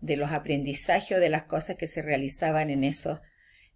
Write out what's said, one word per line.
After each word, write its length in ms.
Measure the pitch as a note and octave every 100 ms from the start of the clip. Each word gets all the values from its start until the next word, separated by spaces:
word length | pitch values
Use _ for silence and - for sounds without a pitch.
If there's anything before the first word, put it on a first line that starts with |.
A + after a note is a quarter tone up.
de 160 | D3 C#3+
los 120 | C#3+
aprendizajes 880 | D#3 - C#3+ C#3 C#3 - F3 F#3 F#3
o 40 |
de 100 | E3+
las 140 | D#3
cosas 320 | - D#3+ - F#3
que 100 | E3
se 160 | -
realizaban 680 | D3+ C#3 C3+ - D#3+ D#3 D#3
en 160 | C#3
esos, 360 | C3+ C#3 D#3+ D#3 - _ _ _ _